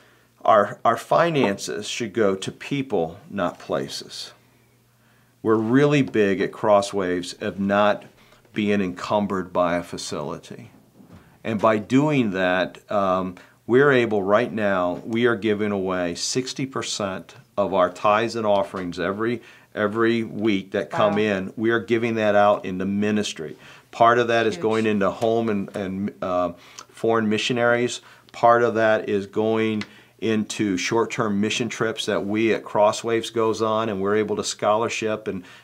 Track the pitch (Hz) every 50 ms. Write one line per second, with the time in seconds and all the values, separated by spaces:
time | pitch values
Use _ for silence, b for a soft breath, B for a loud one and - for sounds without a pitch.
0 | b b b b b b b _ - - 110 104 104 107 - - - 117 117 117
1 | - - 147 151 165 170 160 135 113 98 101 - - - 64 95 107 - - -
2 | 117 101 - 113 104 98 95 95 - - - - - - 143 139 131 - 107 87
3 | 82 82 87 - - - 101 98 90 - - - - - 85 69 67 - - -
4 | - - - - - - - _ _ _ _ _ _ _ _ _ _ b b b
5 | b b b b b b b b - 110 110 110 110 113 127 139 147 147 151 143
6 | 131 - - 110 101 98 95 90 90 - - - 117 107 101 101 98 - 98 101
7 | 92 90 90 90 87 - - - 110 101 85 98 98 98 101 101 104 104 98 -
8 | - - b b b b b b b b - 110 104 104 101 101 95 90 92 -
9 | - - 110 104 101 98 101 92 87 87 87 90 90 85 87 87 85 - 95 78
10 | - - 98 80 71 73 82 78 - - - - 117 - - - _ _ _ -
11 | B B B B B B B B - 107 113 95 117 110 110 107 98 - 123 139
12 | 151 156 147 135 117 104 90 95 92 90 92 92 87 - - - _ - 110 101
13 | 98 92 92 95 92 92 92 B B B B B _ 107 117 127 143 147 147 123
14 | 117 104 107 101 92 98 104 113 120 - - 110 104 98 98 92 90 90 85 -
15 | - 117 113 117 120 120 113 98 107 107 104 98 107 104 101 95 92 95 92 90
16 | 87 85 87 - - - - 131 127 - - - 135 135 - 120 107 - - -
17 | 104 95 92 80 - - - - - _ - 101 98 87 95 92 90 90 - -
18 | - 107 104 110 117 113 117 117 110 104 101 98 - - - 95 90 87 82 90
19 | 85 92 98 107 113 120 120 113 B B B B B B _ 101 107 101 107 117
20 | 113 117 117 113 113 - 98 104 107 113 101 95 95 - 104 98 - - - -
21 | 107 104 101 104 110 107 98 92 92 98 - 117 110 113 117 110 104 113 120 113
22 | 120 117 113 110 107 104 101 101 104 104 101 - - 98 92 90 95 98 101 104
23 | 104 107 107 104 101 - - 80 78 73 - B B B B B B B - -
24 | 117 117 120 120 120 113 117 117 113 110 92 85 95 110 110 113 113 107 107 98
25 | 98 90 92 - 117 113 113 117 113 113 104 98 92 - - 104 98 92 95 95
26 | 101 - - - 90 92 90 90 90 85 85 B B B B B B B - -
27 | - 113 113 113 110 104 107 104 - - 123 120 120 120 120 120 123 120 - -
28 | B B B B B B - - 120 117 120 120 120 113 107 110 113 110 110 107
29 | - 104 104 98 98 98 - 107 110 110 110 110 110 110 107 107 104 B B B
30 | B B B B 92 113 110 107 104 - - - 107 101 92 87 - - 113 117
31 | 110 110 - 131 113 107 101 101 107 107 - - 117 107 - - 113 110 107 -
32 | - 107 98 82 95 98 107 110 113 110 95 - - - - 107 104 107 107 -
33 | - 117 117 113 110 - - 113 110 113 104 98 113 110 110 110 113 110 98 95
34 | 98 101 107 107 104 98 104 98 - - - - 117 104 107 113 117 110 - -
35 | 110 107 107 107 - 104 95 90 B B B B